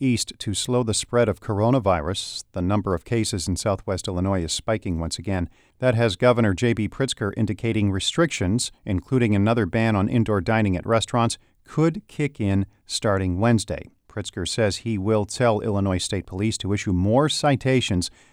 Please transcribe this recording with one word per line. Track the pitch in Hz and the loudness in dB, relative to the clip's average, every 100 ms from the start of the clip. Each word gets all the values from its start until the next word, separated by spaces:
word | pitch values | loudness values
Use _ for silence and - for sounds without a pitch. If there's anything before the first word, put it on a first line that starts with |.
East | 135 113 - - | 0 0 -4 -8
to | - | -6
slow | 98 - 123 | -4 0 0
the | 117 | 0
spread | 101 - 120 110 | -2 0 2 2
of | 95 | 0
coronavirus. | - 101 110 135 98 87 76 98 - - - | -4 0 2 4 4 2 0 -4 -8 -12 -10
The | 90 | -4
number | 90 104 98 | 0 0 0
of | 87 | -2
cases | - 117 107 98 98 | -2 -2 0 -2 -4
in | 87 | -2
Southwest | 107 95 - 92 - | 0 -2 -2 -4 -4
Illinois | 90 95 98 | -2 0 0
is | 80 | -2
spiking | - - 110 98 82 | -4 -2 -4 -2 -4
once | 82 - | -4 -6
again. | 95 95 87 _ _ _ | -4 -4 -4 _ _ _
That | 127 117 | 0 2
has | 117 95 | 2 4
Governor | 123 120 110 | 4 4 2
J | 90 120 | 2 0
B | 110 104 | 0 -2
Pritzker | - 135 - 101 - | -2 -4 -2 -4 -2
indicating | 107 104 117 107 101 | -2 -2 -2 2 0
restrictions, | 95 - - - - 90 117 - - - | 0 -2 0 0 0 0 0 -2 -8 -4
including | 92 - 131 117 101 | -4 0 0 2 4
another | 104 120 92 | 2 2 0
ban | 113 113 104 | 0 2 2
on | 98 | 2
indoor | 120 107 104 | 2 2 0
dining | 90 113 104 90 | 0 2 2 0
at | 101 | 0
restaurants, | 113 - 123 117 - _ _ | 0 0 0 0 -2 _ _
could | - - 160 165 - | -8 0 0 0 -12
kick | - 147 - | -6 -6 -2
in | 101 98 98 _ - | 0 0 -2 _ -10
starting | - 113 95 92 90 | -4 0 0 0 0
Wednesday. | 117 113 - 73 - _ _ | 2 2 0 -10 -10 _ _
Pritzker | 107 87 - 85 | -10 -10 -6 -6
says | - 107 - | 0 0 0
he | 113 104 | -4 -4
will | 98 107 98 | 0 0 -2
tell | - 120 104 | 0 2 2
Illinois | 113 101 98 92 | 0 0 0 0
State | - 98 | -2 -6
Police | - 92 110 - | -6 -4 -2 -2
to | 95 | -4
issue | 101 107 | -2 0
more | 90 95 120 151 | 0 2 2 2
citations | - 151 131 131 131 - 90 - - _ | 0 0 2 2 0 2 -2 -2 -10 _